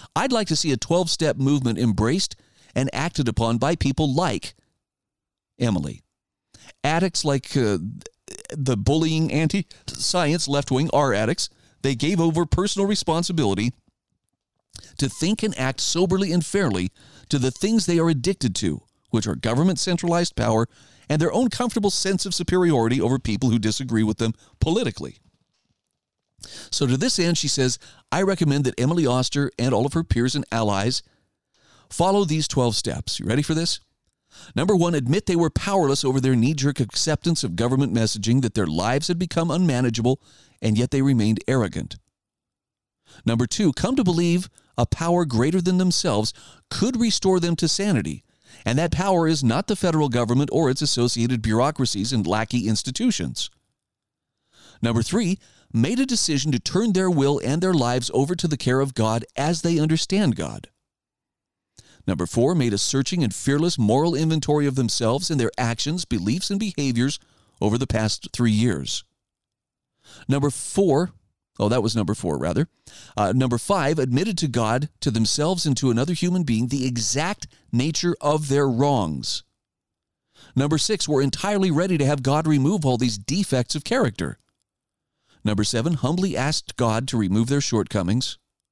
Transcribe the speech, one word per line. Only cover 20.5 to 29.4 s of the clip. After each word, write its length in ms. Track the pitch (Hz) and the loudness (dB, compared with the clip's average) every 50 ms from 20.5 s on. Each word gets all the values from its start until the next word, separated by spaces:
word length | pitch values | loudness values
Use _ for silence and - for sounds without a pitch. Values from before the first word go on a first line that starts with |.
| 110 110 117 - _ _ - - _ _ _ - | 2 2 0 -2 _ _ -20 -20 _ _ _ -2
and 120 | 147 151 | 0 0
their 120 | 165 165 | 0 2
own 160 | - 214 262 240 | 2 2 0 0
comfortable 420 | - - 247 233 - 226 202 202 | 0 -2 -4 -2 -2 0 0 0
sense 360 | - - - 190 196 180 - | 0 -2 -2 -2 -2 -2 -2
of 80 | 196 - | -4 -4
superiority 640 | - 170 - 180 185 180 170 151 123 113 113 127 135 | -4 -2 0 2 2 4 4 4 4 4 2 2 2
over 180 | 87 117 131 139 | 2 0 0 0
people 320 | - 117 104 - 135 123 | 0 -2 -2 0 2 2
who 80 | 113 117 | 2 2
disagree 440 | 104 110 110 - 135 123 113 110 | 2 0 -2 -2 -4 -2 0 0
with 160 | 110 107 107 - | 2 0 0 0
them 160 | 117 113 113 _ _ _ _ - | -2 -2 -2 _ _ _ _ -4
politically. 600 | - 156 170 233 240 113 - - 71 62 - _ _ _ _ _ _ _ _ _ _ _ _ _ _ _ _ _ _ _ _ _ _ _ _ _ - - - - - - | -2 0 0 0 -2 -4 -6 -8 -12 -14 -14 _ _ _ _ _ _ _ _ _ _ _ _ _ _ _ _ _ _ _ _ _ _ _ _ _ -20 -18 -18 -18 -12 -6
So 160 | - - 151 | -4 0 0
to 100 | 120 127 | 2 2
this 220 | 135 202 254 - - | 2 0 0 0 0
end, 200 | 170 175 170 - | 0 0 0 0
she 100 | - 139 | -2 -2
says, 300 | - 143 127 127 120 - - - - - _ _ | 0 0 0 0 -2 -4 -10 -16 -20 -20 _ _
"I 100 | 147 170 | -2 0
recommend 420 | 196 196 190 - - 143 139 143 139 | 2 2 2 2 2 2 2 2 0
that 140 | 123 - - | 0 0 0
Emily 280 | 123 143 170 175 151 | 0 0 2 2 2
Oster 440 | 123 123 127 127 - - 143 | 2 2 0 0 0 -2 -2